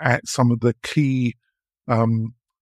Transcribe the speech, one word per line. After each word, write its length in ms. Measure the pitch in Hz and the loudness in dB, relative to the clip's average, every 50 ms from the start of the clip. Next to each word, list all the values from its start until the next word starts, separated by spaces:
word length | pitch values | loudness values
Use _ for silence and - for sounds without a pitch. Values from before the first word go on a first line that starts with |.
at 260 | - 123 123 123 - | -2 -2 -2 -2 -2
some 240 | - - - 127 120 | -6 -2 0 2 2
of 80 | 120 113 | 2 2
the 160 | 117 120 113 _ - | 0 -2 -2 _ -8
key, 540 | - - 156 147 135 131 127 123 120 - _ _ _ _ _ _ _ _ _ _ | -4 -2 0 0 0 0 0 -2 -2 -4 _ _ _ _ _ _ _ _ _ _
um, 480 | - 120 113 117 113 113 113 110 113 - _ _ _ _ _ | -2 0 2 2 2 2 0 -2 -4 -8 _ _ _ _ _